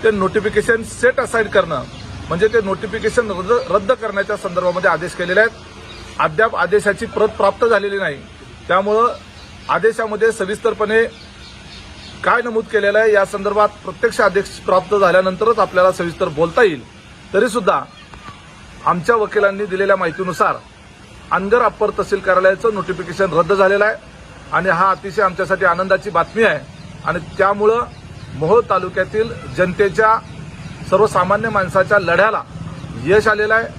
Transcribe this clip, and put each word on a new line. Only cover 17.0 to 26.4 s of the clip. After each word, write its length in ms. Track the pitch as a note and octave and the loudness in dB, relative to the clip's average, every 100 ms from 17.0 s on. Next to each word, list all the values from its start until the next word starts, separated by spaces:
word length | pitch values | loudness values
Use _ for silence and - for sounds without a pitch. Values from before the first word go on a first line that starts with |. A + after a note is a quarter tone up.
| - - - | -20 -20 -4
तरीसुद्धा 480 | F#3+ A#3+ A3+ F#3+ D3+ - - - - - - - - - - - | 0 0 0 0 0 -4 -16 -20 -20 -20 -20 -20 -20 -20 -6 -2
आमच्या 300 | F3 E3 A#3 | -2 2 0
वकिलांनी 480 | G#3 G#3 G3+ G3 | 2 2 0 0
दिलेल्या 320 | G#3 F#3 G3 G3 | -6 -2 0 2
माहितीनुसार 580 | F3 E3 F#3 E3+ G3 C3 - - - - - - - | 0 -4 -6 0 -2 -2 -10 -20 -20 -20 -20 -20 -4
अनगर 320 | E3+ G3 A#3 | -4 2 2
अप्पर 280 | A3+ - G#3 | 2 0 -4
तहसील 280 | G#3 F#3 G3 | -2 -4 -2
कार्यालयाचं 560 | F#3+ F#3 F#3+ F#3+ A3+ | 2 4 4 2 0
नोटिफिकेशन 520 | G#3 E3 F3+ F3 E3 F#3+ | -2 -6 -6 -8 -2 0
रद्द 200 | D#3 E3+ | 2 2
झालेलं 320 | G3 F#3+ G3+ | 4 4 4
आहे 100 | G#3 A3+ - - - - - | 2 0 -12 -20 -20 -20 -4
आणि 160 | D3+ F#3 | -2 0
हा 220 | E3+ F#3+ | 2 2
अतिशय 320 | F#3 G3 F3 | 0 -4 0
आमच्यासाठी 420 | F#3+ F3+ F3 F#3 | 0 0 -2 0
आनंदाची 460 | F#3 E3+ F#3+ F#3+ G3+ | 2 0 0 0 0
बातमी 320 | E3+ D#3+ A3 | -2 -2 0